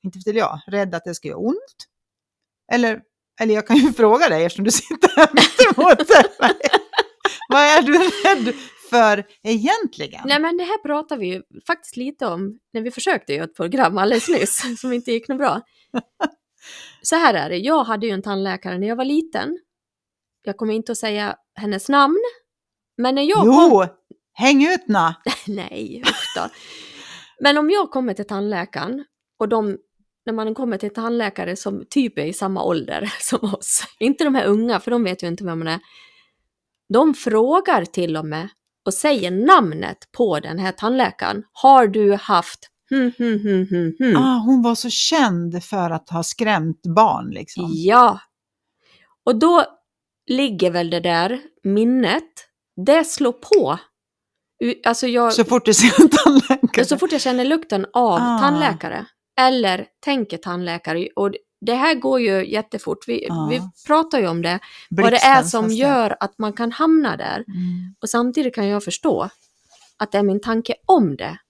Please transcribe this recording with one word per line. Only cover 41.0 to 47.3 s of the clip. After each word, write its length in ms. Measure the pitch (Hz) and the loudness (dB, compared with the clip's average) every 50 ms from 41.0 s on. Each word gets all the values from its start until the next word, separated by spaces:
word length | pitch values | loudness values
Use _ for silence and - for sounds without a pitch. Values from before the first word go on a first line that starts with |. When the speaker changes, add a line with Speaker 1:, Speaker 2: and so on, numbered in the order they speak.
| 240 190 - - 202 180 208 208 208 _ _ | 0 -2 -2 -6 -6 -6 -6 -8 -10 _ _
Speaker 2:
Har 340 | - - 269 277 262 240 | 2 6 8 8 8 6
du 260 | 208 196 220 208 202 202 | 4 2 2 2 2 2
haft 460 | 202 - - 202 175 170 - - _ - _ _ _ _ _ | 0 0 0 0 0 0 -4 -16 _ -20 _ _ _ _ _
hmm, 220 | 269 269 254 247 240 | -2 0 0 0 -2
hmm, 220 | - 240 233 220 208 | -2 -2 -2 -2 -2
hmm, 260 | 208 208 196 185 185 190 | 0 0 0 0 0 0
hmm, 240 | 190 175 170 165 - - | -2 -2 -2 -2 -2 -2
hmm? 180 | 262 254 196 | 0 2 2
Speaker 1:
Ah, 200 | 151 262 262 254 240 220 | 2 2 2 0 0 2
hon 160 | 240 269 254 | 2 2 4
var 140 | 233 240 233 | 2 0 0
så 140 | - - 240 | -2 -4 -6
känd 720 | - - - - 320 320 269 220 180 170 170 170 165 180 170 | -4 -4 -2 0 2 2 2 2 0 -2 -4 -6 -6 -8 -10
för 260 | - - 196 175 170 | -6 -4 -4 -4 -4
att 200 | 165 160 _ - | -4 -8 _ -8
ha 140 | 170 170 170 | -6 -6 -6
skrämt 580 | - - - 233 214 208 175 156 165 160 _ _ 180 165 | -6 -6 -4 -2 -2 0 -2 -2 -4 -6 _ _ -2 2
barn, 340 | 208 226 202 151 131 120 | 4 4 4 2 -2 -6
liksom. 400 | 120 | -10